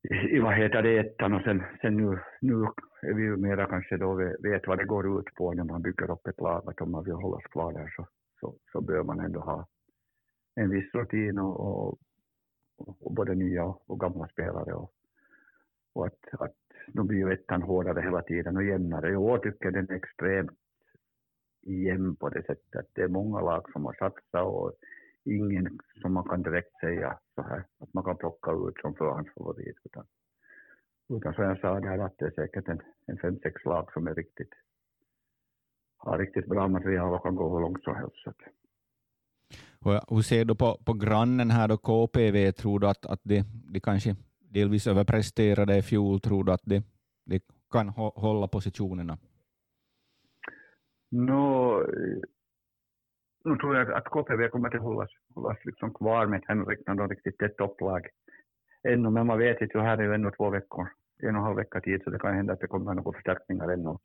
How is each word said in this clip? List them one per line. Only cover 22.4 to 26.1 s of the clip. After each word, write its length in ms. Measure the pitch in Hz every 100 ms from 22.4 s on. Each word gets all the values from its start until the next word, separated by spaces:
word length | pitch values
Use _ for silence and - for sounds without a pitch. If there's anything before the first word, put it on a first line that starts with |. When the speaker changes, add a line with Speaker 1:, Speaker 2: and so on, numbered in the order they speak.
| -
Speaker 1:
sättet 300 | 69 _ -
att 140 | -
det 80 | -
är 60 | 90
många 340 | 95 104 104
lag 300 | 87 82 -
som 140 | - 67
har 80 |
satsat 520 | - 98 - _ 87 95
och 280 | 98 90 - - - - _
ingen 560 | - 104 104 95 87 76 _ -
som 120 | 87